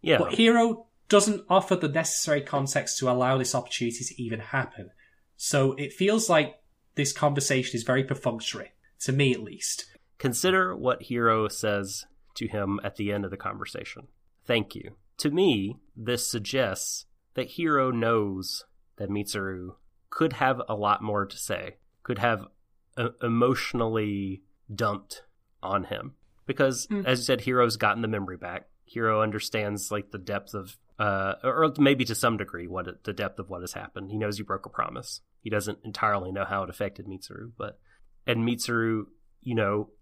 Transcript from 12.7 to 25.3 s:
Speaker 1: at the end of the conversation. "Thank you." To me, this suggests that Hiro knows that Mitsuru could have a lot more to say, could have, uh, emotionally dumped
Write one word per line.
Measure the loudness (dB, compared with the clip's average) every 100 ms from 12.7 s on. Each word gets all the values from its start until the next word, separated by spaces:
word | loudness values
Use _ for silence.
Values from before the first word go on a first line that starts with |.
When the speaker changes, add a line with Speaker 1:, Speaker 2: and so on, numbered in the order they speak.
| -2
Speaker 1:
at | -4 -4
the | -2
end | -2 -4
of |
the | -6
conversation. | -8 -8 -10 -10 -12 -14 -20 _ _ _ 0
"Thank | 0 0 -8
you." | -14 -18 _ _
To | 0
me, | 4 4 4 0 -6 _ -10
this | -4 -2 -2
suggests | -4 -4 0 0 -2 -6 -8 -10 _ _ -8
that | -6
Hiro | -4 0 2 2
knows | 2 2 2 2 -2 -6 -10 -12 _ _ _
that | -4
Mitsuru | -4 -2 -4 -4 -6 -10 -16 _ _ _
could | 0 0
have | 2 0 0 -2
a | 0
lot | 2 2
more | 2 -2 -2
to | -6
say, | -6 -6 -6 -14 _ _
could | -6 0
have, | 2 2 -4 _ _ _ _ -6
uh, | -6 -2
emotionally | 0 4 4 4 -2 -2 0 0 -2 -2 -4 -8 _ _ _
dumped | -4 -2 -2 -8 -20 -20